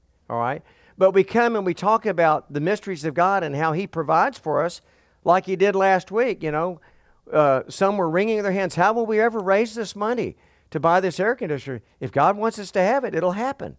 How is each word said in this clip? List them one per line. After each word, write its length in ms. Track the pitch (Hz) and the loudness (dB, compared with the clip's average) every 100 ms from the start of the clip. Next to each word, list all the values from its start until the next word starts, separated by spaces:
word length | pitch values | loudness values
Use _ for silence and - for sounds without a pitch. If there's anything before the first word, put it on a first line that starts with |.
| _ _ - | _ _ -8
all 100 | 117 | -4
right? 220 | 117 156 - _ _ - | -4 -4 -12 _ _ 2
But 140 | 190 | 4
we 120 | 190 | 4
come 320 | 190 226 240 220 | 2 2 2 0
and 100 | 185 | -4
we 80 | |
talk 320 | 170 190 220 220 | -2 0 0 0
about 460 | 170 165 151 - | 2 2 2 -2
the 80 | 143 | -4
mysteries 460 | 160 208 196 170 156 | -2 -2 -4 -6 -4
of 80 | |
God 300 | 139 180 196 | 0 2 2
and 120 | 160 139 | -2 -2
how 160 | 160 | -2
he 160 | 156 196 | -2 -4
provides 500 | 165 147 160 233 247 | -6 0 2 0 -2
for 260 | 156 143 | -4 -2
us, 180 | 170 - _ _ _ _ | -2 -6 _ _ _ _
like 220 | 165 180 185 | 0 0 0
he 100 | 185 | 0
did 200 | 202 190 | 2 4
last 360 | 190 185 - | 2 2 0
week, 320 | 208 254 190 | -2 -2 -2
you 80 | 156 | -4
know. 300 | 151 180 170 _ _ _ _ - | -2 -4 -6 _ _ _ _ -2
Uh, 300 | 156 147 131 - | 2 4 2 -2
some 260 | - 196 208 | -2 0 0
were 140 | 170 | 0
wringing 340 | 165 214 214 | 0 0 0
their 80 | 202 | 0
hands. 240 | 190 185 156 | -2 -2 2
"How 160 | 190 | 2
will 140 | 226 226 | 2 0
we 160 | 214 | 2
ever 180 | 233 220 | 2 0
raise 360 | 185 196 233 220 | 2 2 0 -4
this 200 | 196 196 | -10 -6
money 400 | 214 240 113 - _ _ _ | -4 -4 -6 -10 _ _ _
to 80 | 160 | -2
buy 200 | 165 180 | 2 2
this 200 | 190 156 | 0 0
air 160 | 202 247 | -2 -2
conditioner? 460 | 190 143 139 123 - _ | -4 -6 -6 -10 -12 _
If 120 | 127 | -4
God 260 | 135 156 208 | 2 2 2
wants 200 | 226 214 | -2 -4
us 140 | 196 | -4
to 100 | 202 | 0
have 220 | 185 269 | 2 0
it, 100 | 233 | -2
it'll 200 | 160 180 | -2 -2
happen." 440 | 190 254 269 80 | -2 -6 -6 -12